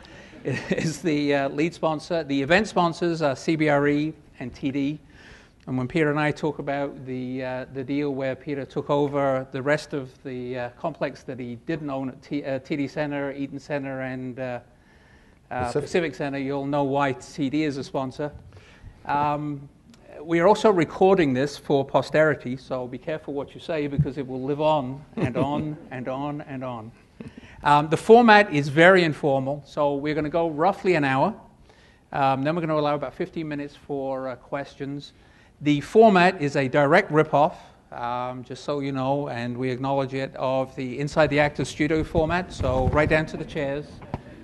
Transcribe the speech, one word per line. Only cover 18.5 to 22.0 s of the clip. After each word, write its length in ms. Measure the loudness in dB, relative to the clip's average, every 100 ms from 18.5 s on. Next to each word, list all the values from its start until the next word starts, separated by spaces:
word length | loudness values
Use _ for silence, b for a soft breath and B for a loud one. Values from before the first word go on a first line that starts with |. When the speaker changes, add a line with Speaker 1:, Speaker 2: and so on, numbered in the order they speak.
| B B B B B -4
Speaker 1:
Um, 640 | -2 0 -2 -4 -8 -12 _ _ -20 -20 -14
we 200 | -2 4
are 80 | 6
also 200 | 6 6
recording 640 | 4 2 4 6 6 4
this 220 | 2 0 -2
for 300 | 0 0 2
posterity, 720 | 0